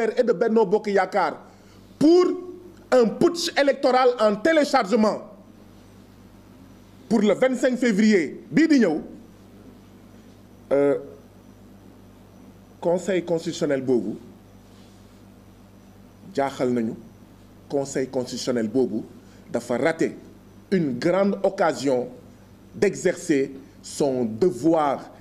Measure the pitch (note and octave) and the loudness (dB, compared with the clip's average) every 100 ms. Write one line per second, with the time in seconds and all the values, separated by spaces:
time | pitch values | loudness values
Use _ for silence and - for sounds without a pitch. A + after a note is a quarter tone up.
0 | A3+ A3 B3 F3+ A#3 A3 G3+ G#3 G#3+ F#3+ | 0 0 0 0 2 2 2 0 0 0
1 | F#3 G3+ D#3+ - - - - - - - | 0 0 -2 -4 -18 -20 -20 -20 -16 2
2 | D4+ F4 F4+ - - - - - - B3+ | 4 6 4 0 -10 -16 -20 -16 0 2
3 | A3 - F4 E4+ E4 - C#4 C4+ B3+ B3 | 2 2 0 0 -4 0 0 2 2 4
4 | B3+ B3 G#3+ G#3 D#4+ D#4+ C#4+ C4 F#3+ A3+ | 2 2 0 2 2 2 2 0 2 2
5 | G#3+ D3 - - - - - - - - | 2 -2 -10 -20 -20 -20 -20 -20 -20 -20
6 | - - - - - - - - - - | -20 -20 -20 -20 -20 -20 -20 -20 -20 -16
7 | - A3 G#3 F#3 C4 B3+ C#4+ B3 A#3+ G3 | -2 2 2 2 2 2 0 2 0 4
8 | G#3+ G3+ D3 - - F#3+ D#4+ C#4+ G3+ A3 | 4 4 0 -8 -2 2 4 4 4 0
9 | - - - - - - - - - - | -6 -18 -20 -20 -20 -20 -20 -20 -20 -20
10 | - - - - - - - C#3 C#3+ C3+ | -20 -20 -20 -20 -20 -18 -4 0 2 0
11 | - - - - - - - - - - | -6 -20 -20 -20 -20 -20 -20 -20 -20 -20
12 | - - - - - - - - F3 F3+ | -20 -20 -20 -20 -20 -20 -20 -6 -2 -2
13 | F3+ F#3 E3+ E3 E3 D3+ D#3 C3+ B2+ A#2+ | -2 -4 -2 -4 -4 -6 -4 -2 0 0
14 | G2 - - - - - - - - - | 0 -10 -14 -20 -20 -20 -20 -20 -20 -20
15 | - - - - - - - - - - | -20 -20 -20 -20 -20 -20 -20 -20 -20 -20
16 | - - - F#2+ C#3 - B2+ B2 A2+ - | -20 -20 -10 -4 -4 -2 -2 -2 -4 -8
17 | - - - - - - - C#3+ C3+ - | -16 -20 -20 -20 -20 -20 -8 -6 -4 -6
18 | C3 C3 A#2+ A#2+ - A#2+ A2 B2+ A2+ G#2+ | -4 -6 -6 -8 -4 -4 -2 0 0 -2
19 | - - - - - A#2+ - A#2+ D3+ D#3+ | -10 -20 -20 -20 -8 -8 -4 -2 0 0
20 | C3+ - - - - - - F#3+ D3+ A#2+ | -4 -6 -20 -20 -20 -18 -4 -2 -2 -2
21 | D#3 F#3 G3+ F#3+ F#3+ F#3+ E3+ B2+ C#3 B2+ | -2 0 0 0 -4 0 -2 0 -2 -2
22 | B2 - - - - - - - G3 C#3+ | -4 -12 -20 -20 -20 -20 -14 -2 -2 0
23 | F3 - - C#3+ C3+ - - - - - | -4 -4 -2 0 0 -6 -20 -20 -14 -2
24 | D3 B2+ A2+ A2 F3+ A#2 D#3 E3 D3 A#2+ | -2 0 -4 0 -2 0 0 2 2 -2
25 | - - | -8 -20